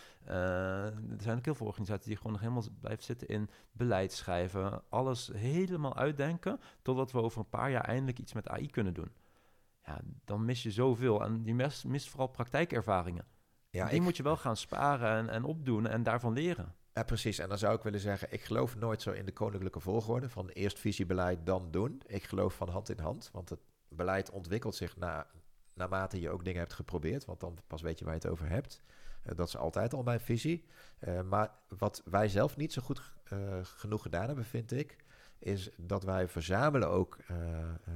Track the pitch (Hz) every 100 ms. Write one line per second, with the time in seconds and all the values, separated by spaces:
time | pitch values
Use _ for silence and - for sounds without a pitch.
0 | - - - 92 92 92 95 95 104 107
1 | 110 110 101 117 120 147 107 101 98 104
2 | - 107 110 104 113 123 107 104 104 110
3 | - 120 - 107 107 - - - 123 95
4 | 95 - - 87 90 95 98 - - 107
5 | 131 123 - 101 117 160 185 175 143 -
6 | 139 143 143 170 - 269 - - - 131
7 | 127 127 113 113 107 117 131 127 - 120
8 | 135 123 - 110 - - 147 - 98 82
9 | 82 - _ _ _ _ _ _ - 73
10 | - - - 104 113 123 120 101 131 117
11 | 127 104 107 113 110 120 135 - 131 135
12 | - 139 131 - 117 139 170 120 110 95
13 | 85 87 - - _ _ _ 90 92 160
14 | 175 170 139 156 131 110 - - 143 143
15 | 117 110 113 113 131 160 131 110 113 110
16 | 117 117 120 113 170 170 87 - - -
17 | 113 113 117 98 90 101 104 113 107 101
18 | 101 98 - 101 - 113 127 117 113 107
19 | - 98 95 - 107 101 95 - 92 107
20 | 110 120 131 110 92 - 98 - 107 98
21 | 90 92 90 90 82 95 87 85 117 262
22 | - 101 - 95 95 - 87 90 - 98
23 | 80 - - 92 85 82 - _ - 78
24 | 90 95 95 98 85 107 107 - 98 -
25 | 87 78 73 80 - - - - 92 95
26 | 95 95 82 92 87 90 85 - - 85
27 | 78 135 - 87 85 87 - 78 82 80
28 | 80 80 80 82 76 82 - - - -
29 | - - - 85 87 - 73 98 113 135
30 | 120 117 - 120 147 170 - - - -
31 | 92 90 92 101 107 - - 90 107 -
32 | - 95 107 98 139 - 156 - - 139
33 | - - - 101 98 95 92 - 104 107
34 | - 85 113 143 117 117 113 123 147 -
35 | - - - - - 98 92 - 85 98
36 | 95 92 90 - 80 95 147 139 92 92
37 | 92 - - 87 85 82 82 82 -